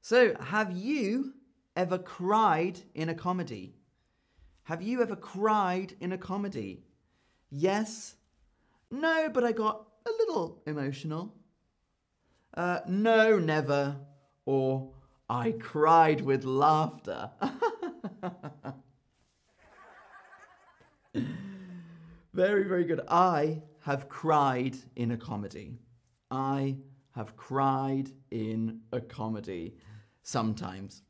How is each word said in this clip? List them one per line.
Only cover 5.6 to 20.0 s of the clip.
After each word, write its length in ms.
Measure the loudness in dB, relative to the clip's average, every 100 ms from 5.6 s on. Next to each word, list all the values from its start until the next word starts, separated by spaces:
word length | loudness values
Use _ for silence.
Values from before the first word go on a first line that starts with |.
| 2 0 -4 -6
in 120 | -6
a 60 | -6
comedy? 680 | -6 -6 -4 -6 -8 -10 -18 _ _ _ _ _ _
Yes. 640 | 0 2 2 -2 -8 -14 -18 _ _ _ _ _ _ _
No, 380 | -2 0 2 2
but 160 | 2
I 80 | 0
got 340 | 2 0 -2 -10 _ -6
a 40 | 0
little 440 | 0 0 -4 -6 -8
emotional. 680 | -4 -4 -6 -6 -6 -8 -14 _ _ _ _ _ _ _ _ _ _ _
Uh, 260 | -4 -2 -2 -2
no, 520 | 0 4 6 8 6
never. 580 | 4 2 2 2 0 -4 -12 _ _ _ 0
Or, 480 | 2 2 0 -4 -16 _ _ _
I 220 | -2 -2
cried 680 | -2 -4 2 8 10 8 4
with 220 | 2 0
laughter. 840 | 2 4 6 6 2 -4 -8 -8 -8 -6
<laughs> 40 | -6 -2 -4 -2 -10 -10 -14 -8 -10 -10 -16 -12 -14 -14 -20 _ _ _ _ _ _ _ _ -20 -20 -20